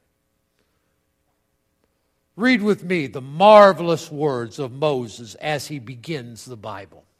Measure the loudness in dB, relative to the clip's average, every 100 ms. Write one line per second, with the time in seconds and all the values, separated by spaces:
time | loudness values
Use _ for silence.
0 | _ _ _ _ _ _ _ _ _ _
1 | _ _ _ _ _ _ _ _ _ _
2 | _ _ _ -4 0 0 0 -2 -4 -6
3 | -6 -10 -10 2 8 10 10 6 -2 -4
4 | -4 -4 -4 -4 -8 -10 -10 -4 -2 -2
5 | -6 -14 -20 -12 -8 -8 -8 -14 -14 -16
6 | -12 -12 -12 -20 -20 -16 -14 -14 -18 -20
7 | _